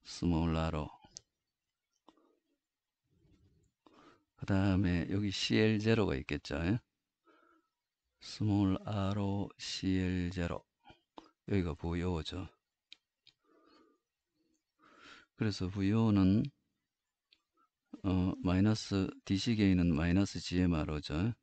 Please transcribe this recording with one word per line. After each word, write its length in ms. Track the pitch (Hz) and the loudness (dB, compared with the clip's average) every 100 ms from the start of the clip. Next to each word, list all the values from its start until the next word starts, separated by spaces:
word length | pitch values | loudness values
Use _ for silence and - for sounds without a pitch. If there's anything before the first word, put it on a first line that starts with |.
스몰 520 | - - 87 82 82 80 | -16 -4 0 2 2 0
아로. 320 | 80 78 73 - - - _ _ _ _ _ _ _ _ - _ _ _ _ _ _ _ _ _ _ _ _ _ _ _ _ _ _ _ - _ _ _ | -2 -4 -8 -12 -20 -20 _ _ _ _ _ _ _ _ -20 _ _ _ _ _ _ _ _ _ _ _ _ _ _ _ _ _ _ _ -20 _ _ _
그 100 | - | 0
다음에 600 | 98 98 95 92 87 - | 2 4 4 2 0 0
여기 200 | 98 101 | -2 -4
씨엘 500 | 92 - 113 110 107 | -4 0 2 2 2
제로가 340 | 107 113 95 67 | 2 2 2 -2
있겠죠. 400 | - 73 - 69 | -4 -8 -6 -4
예? 140 | 85 120 _ _ _ _ _ _ _ _ _ _ _ _ _ _ | 0 -2 _ _ _ _ _ _ _ _ _ _ _ _ _ _
스몰 580 | - - 107 101 98 95 | -18 -4 0 2 2 0
아로 680 | 104 101 98 104 101 98 - - | -4 -4 -2 -2 -4 -4 -6 -10
씨엘 720 | - - 95 92 90 90 87 | -12 -6 -2 0 0 -2 -2
제로. 340 | 90 85 - _ _ - - _ - - _ - | -4 -4 -6 _ _ -20 -20 _ -20 -20 _ -2
여기가 260 | 101 87 | -2 0
브이오죠. 760 | - 85 85 90 85 78 87 87 _ _ _ _ - _ _ - _ _ _ _ _ _ _ _ _ _ _ _ _ _ _ _ - - - _ _ | -4 -4 -2 -2 -4 -6 -10 -12 _ _ _ _ -20 _ _ -20 _ _ _ _ _ _ _ _ _ _ _ _ _ _ _ _ -20 -20 -20 _ _
그래서 320 | 110 98 92 | -4 -2 -6
브이오는, 760 | 98 98 110 113 101 95 104 143 _ _ _ _ _ _ _ _ _ _ _ _ _ _ - | 0 0 2 4 6 6 4 0 _ _ _ _ _ _ _ _ _ _ _ _ _ _ -8
어, 300 | 98 92 90 - | -2 2 0 0
마이너스 680 | 92 92 104 107 - 98 95 - | 0 4 4 2 -2 -2 -2 -6
디씨 320 | - 98 123 107 | -4 -2 0 2
게인은 380 | 98 90 87 | 4 4 4
마이너스 460 | 76 85 92 101 - | 2 2 2 0 -4
지엠 340 | - 90 87 | -4 0 2
아로죠. 600 | 82 76 76 - 76 110 117 | 2 -2 -6 -4 -2 -2 -4